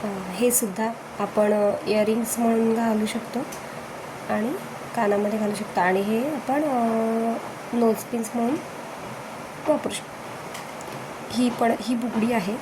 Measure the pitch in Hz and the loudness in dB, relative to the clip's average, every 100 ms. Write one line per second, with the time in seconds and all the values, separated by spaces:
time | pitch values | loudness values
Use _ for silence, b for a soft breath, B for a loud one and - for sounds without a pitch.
0 | 214 196 185 - 240 240 226 185 220 226 | -4 -4 -6 2 4 4 2 0 -2 -2
1 | - - 202 - 208 208 208 196 175 214 | -10 -4 -2 4 4 6 4 2 2 2
2 | 214 220 233 220 233 226 226 226 233 214 | 4 2 0 2 4 4 4 4 4 2
3 | 214 226 - 233 294 - - - - - | 2 -2 -4 -6 -6 -8 -10 -12 -10 -12
4 | - - - 214 220 370 - - - 247 | -12 -12 -2 0 0 -2 -6 -10 -8 0
5 | 208 202 208 214 208 208 208 - 180 190 | 2 4 2 2 0 -2 -2 2 4 4
6 | 202 220 269 302 - 277 302 254 226 226 | 2 2 0 -2 0 0 2 2 2 2
7 | 226 226 226 233 - - - 233 233 214 | 2 2 0 -2 -6 -10 -4 2 4 4
8 | - 240 226 240 233 320 - - - - | 0 -4 -2 0 0 0 -4 -12 -12 -12
9 | - - - - - - - 294 - 110 | -10 -10 -12 -12 -12 -8 0 0 0 -6
10 | - - - - - - - - - - | -10 -14 -12 -12 -10 -12 -12 -12 -12 -10
11 | - - - 220 247 226 233 - 208 247 | -10 -12 -6 2 2 4 2 2 0 -2
12 | 240 226 220 240 185 233 | 0 0 2 2 0 -4